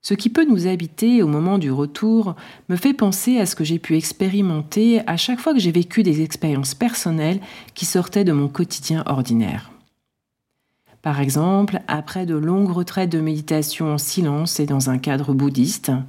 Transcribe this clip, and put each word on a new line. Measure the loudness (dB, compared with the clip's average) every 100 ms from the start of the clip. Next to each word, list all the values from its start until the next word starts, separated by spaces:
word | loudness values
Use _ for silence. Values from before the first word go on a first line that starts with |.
Ce | -2
qui | -2 0
peut | 2
nous | 4 4 2
habiter | -2 -6 0 2 4
au | 4
moment | 2 2 0
du | 0
retour | -2 -2 -2 2 2 2 -6 -14 -20 -6
me | 0
fait | 0
penser | 2 0 2 0 2
à | 0
ce | -2
que |
j'ai | -2 -2
pu | 0 0
expérimenter | 0 -2 0 2 2 0 -2 2 4 4 0
à | -2
chaque | -2 -2
fois | 2
que | 2
j'ai | 4
vécu | 2 2 2
des | 2 2
expériences | 0 -2 -2 0 -2
personnelles | -2 -2 0 -2 0 0 -2 -6 -20 -20
qui | -10 -2
sortaient | -2 0 2
de | 2
mon | 2 0
quotidien | -2 -4 -4 -4 -4 -2
ordinaire. | -2 0 0 0 -4 -12 -20 _ _ _ _ _ _ _ _ _ _ _ _
Par | -4 -2
exemple, | 0 2 2 2 2 -2 -4
après | -6 -6 -6 -4
de |
longues | -2 0 2 2
retraites | 0 -4 -2 -2
de | 0
méditation | -2 -4 -2 -2 -2 -4 -2
en | -2
silence | -2 -2 0 0 -2 -2
et | 0
dans | 0 0
un | -2
cadre | -2 -2 0
bouddhiste | 0 2 2 0 0 -2 -4